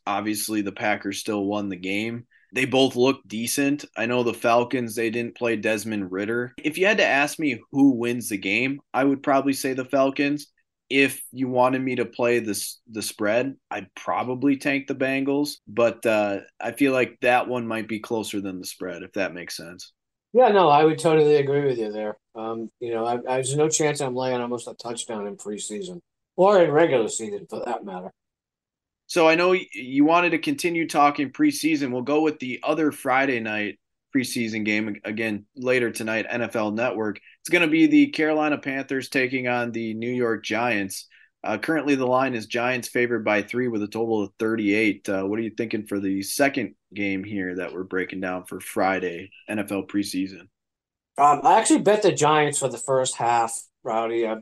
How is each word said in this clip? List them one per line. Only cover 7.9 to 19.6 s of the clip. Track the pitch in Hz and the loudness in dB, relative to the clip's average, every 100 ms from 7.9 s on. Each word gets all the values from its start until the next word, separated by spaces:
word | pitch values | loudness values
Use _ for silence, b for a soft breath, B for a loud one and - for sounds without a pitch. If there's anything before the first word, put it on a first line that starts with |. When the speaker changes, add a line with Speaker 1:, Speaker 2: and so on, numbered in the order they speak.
| 117 | 4
Speaker 1:
wins | 120 120 107 | 0 -4 -4
the | 98 | -4
game, | 95 107 131 139 - | -2 0 0 -4 -4
I | 127 | 0
would | 139 139 | 2 2
probably | 143 135 139 | 2 2 2
say | 135 135 | -2 -2
the | 131 | -4
Falcons. | 127 139 135 135 143 147 - _ _ _ - | -2 2 2 2 -2 -2 -8 _ _ _ 0
If | 135 135 131 - | 2 2 0 -12
you | 123 127 | -6 0
wanted | 123 127 131 | 2 4 2
me | 131 123 | 0 -2
to | 113 | -4
play | - 120 120 | 0 2 2
the | 107 | 0
s-, | 101 - - - | -4 -8 -12 -12
the | 110 | -8
spread, | 101 - 104 117 135 135 _ | -8 -2 0 0 0 -6 _
I'd | 104 92 - | -10 -10 -10
probably | - 92 117 127 143 135 | -4 -4 -2 0 0 0
tank | 147 139 139 | 0 -2 -4
the | 127 | -4
Bengals. | 135 135 135 143 147 - - | -2 0 0 0 -2 -6 -6
But, | 107 117 113 117 | 0 2 2 2
uh, | 107 104 98 - - | 2 2 -2 -8 -10
I | 117 | -8
feel | - 139 | 0 2
like | 131 120 - | 2 0 0
that | 123 123 107 | 2 2 2
one | 123 113 | -4 -4
might | 110 107 | -6 -6
be | 107 | -8
closer | - 113 101 104 | -4 -4 -4 -6
than | 95 92 | -8 -10
the | 87 | -12
spread, | - 92 87 | -10 -10 -10
if | 90 | -10
that | 104 90 | -6 -6
makes | 85 82 | -6 -12
sense. | - | -14